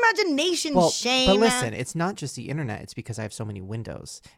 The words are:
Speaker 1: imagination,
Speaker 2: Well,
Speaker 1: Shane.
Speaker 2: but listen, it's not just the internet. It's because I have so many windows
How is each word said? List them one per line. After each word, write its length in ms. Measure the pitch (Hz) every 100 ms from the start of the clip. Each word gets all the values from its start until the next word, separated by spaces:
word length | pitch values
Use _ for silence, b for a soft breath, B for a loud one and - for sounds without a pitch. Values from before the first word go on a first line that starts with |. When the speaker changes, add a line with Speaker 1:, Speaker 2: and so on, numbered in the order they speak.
Speaker 1:
imagination, 760 | 466 415 392 277 359 339 320
Speaker 2:
Well, 160 | 277 165
Speaker 1:
Shane. 360 | - 240 262 254
Speaker 2:
but 100 | 196
listen, 340 | 226 - 117
it's 200 | 107 127
not 220 | - 175 -
just 200 | 139 -
the 120 | 117
internet. 320 | 151 131 104
It's 100 | -
because 240 | - - 113
I 40 |
have 100 | 107
so 120 | - 107
many 140 | 101
windows 580 | 95 113 104 60 - - -